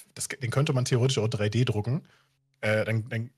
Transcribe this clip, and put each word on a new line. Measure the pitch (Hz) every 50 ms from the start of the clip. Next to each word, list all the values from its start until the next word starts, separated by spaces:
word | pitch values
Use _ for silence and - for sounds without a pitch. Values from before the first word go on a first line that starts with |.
| - _ _
das, | - -
den | - - - 123 113
könnte | - 135 147 160 139
man | 127 127
theoretisch | - 135 117 120 127 - 117
auch | 107 113
drei | - 104 104 104
D | 104 117 127
drucken. | 123 104 104 101 120 131 175 - - _ _ _ _ _ _ _ _ _ _
Äh, | - 107 107 110 107
dann, | 104 110 113 107 123
dann | 117 113 117 123 -